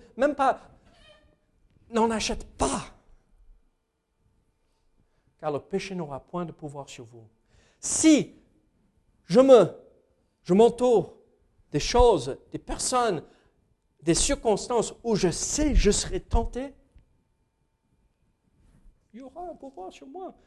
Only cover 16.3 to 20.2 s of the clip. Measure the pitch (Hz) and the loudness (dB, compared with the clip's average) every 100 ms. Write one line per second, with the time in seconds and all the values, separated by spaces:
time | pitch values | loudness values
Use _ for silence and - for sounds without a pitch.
16.3 | - 226 240 277 - _ _ _ _ _ | -2 -2 -8 -12 -16 _ _ _ _ _
17.3 | _ _ _ _ _ _ _ _ _ _ | _ _ _ _ _ _ _ _ _ _
18.3 | _ _ _ _ _ - _ _ 214 269 | _ _ _ _ _ -20 _ _ -20 -20
19.3 | 277 359 302 - - 370 - 277 311 | -16 -16 -16 -18 -18 -18 -18 -20 -16